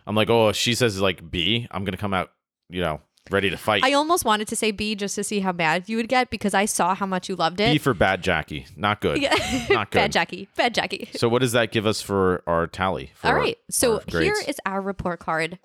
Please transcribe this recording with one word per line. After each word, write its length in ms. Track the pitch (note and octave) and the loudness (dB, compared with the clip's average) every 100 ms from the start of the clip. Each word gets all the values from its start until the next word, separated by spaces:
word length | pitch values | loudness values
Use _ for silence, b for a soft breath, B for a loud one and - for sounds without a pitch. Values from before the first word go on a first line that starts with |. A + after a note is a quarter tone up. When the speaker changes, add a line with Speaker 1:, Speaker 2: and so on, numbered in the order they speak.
| b | b
Speaker 1:
I'm 80 | |
like, 140 | G#2+ G#2+ | 0 4
"Oh, 200 | A#2 A2 | 4 4
if 60 | G2 | 2
she 180 | - | 0
says, 260 | A#2 B2 F#2+ | 2 2 2
like, 300 | G2 F2 E2 | 0 0 -6
B, 360 | F#2 E2+ A#2 A#2 | -2 0 0 -2
I'm 140 | F#2 | -6
gonna 120 | G2 F#2 | -6 -4
come 160 | G#2 | -2
out, 200 | F#2+ D#2 _ _ _ - | -2 -4 _ _ _ -10
you 140 | F2+ | -4
know, 180 | E2+ D2+ _ _ - | -2 -2 _ _ -2
ready 180 | G2 G2 | 0 0
to 80 | - | 0
fight." 260 | - G#2 | 0 2
Speaker 2:
I 120 | C4 | 4
almost 320 | C#4 D4+ F4 B3 | 2 2 0 0
wanted 200 | G#3+ G#3+ | 0 -2
to 80 | A3+ | -2
say 140 | G#3+ | -2
B 240 | G3 G#3+ | -2 -4
just 200 | G#3+ G3 | -4 -6
to 100 | - | -6
see 160 | G3+ G#3 | -4 -2
how 120 | F#3+ | -2
mad 360 | F3 E3 E3+ F#3 | 0 0 0 -2
you 80 | A3+ | -4
would 120 | A3+ | 0
get 180 | B3+ B3 | 0 0
because 240 | F#3+ G3+ | -2 0
I 140 | F#3+ G#3+ | 0 0
saw 280 | - F3 | 0 0
how 120 | F#3+ G3 | 0 -2
much 240 | F#3 - | -4 -4
you 40 | F#3 | -2
loved 260 | C3+ F3 | -2 2
it. 100 | G#3+ | 2
Speaker 1:
B 60 | D#3 | 2
for 160 | C#3+ | 2
bad 280 | F#2+ G2 F#2+ | 2 2 2
Jackie. 440 | F2 E2 D#2 D2 C2+ - | 2 0 -2 -8 -10 -4
Not 240 | G#2 G#2 | 0 2
good. 220 | F2+ D2+ | 2 2
Speaker 2:
Yeah. 120 | C#4 | 2
<laughs> 360 | - E5 B3+ A#3 | 0 0 -2 0
Speaker 1:
Not 200 | G4+ G3+ | 0 2
good. 100 | A#3 | 0
Speaker 2:
Bad 120 | G#3 | 2
Jackie. 360 | G3+ E3+ F#3 G3 | 0 -2 -6 -10
Bad 200 | - C4 | -2 0
Jackie. 340 | G#3+ F3+ - - | 0 -4 -6 -8
Speaker 1:
So 160 | - A#2+ | 0 2
what 80 | A#2+ | 4
does 120 | C3 | 4
that 200 | A#2+ A#2 | 2 2
give 140 | A#2 G#2 | 2 0
us 160 | G#2 | -2
for 400 | - G2 F#2 F2+ - | -2 2 2 2 0
our 200 | E2+ E2+ | 0 0
tally? 460 | - F#2 D#2 C2+ | -2 -2 -2 -8
For 140 | - - | -6 0
Speaker 2:
All 60 | |
right. 220 | C4 A#4+ - - | 0 0 -4 -6
So 240 | - B3+ A3 | 0 0 0
Speaker 1:
our 20 | - | -2
grades? 320 | E2+ F#4+ G#4+ | 0 0 0
Speaker 2:
here 100 | - | -4
is 100 | - - | -6 -6
our 160 | G3 | -4
report 360 | G3 G3 F3+ E3+ | -6 -6 -6 -6
card 380 | - D#3+ D#3+ F#3 | -4 -2 -2 -8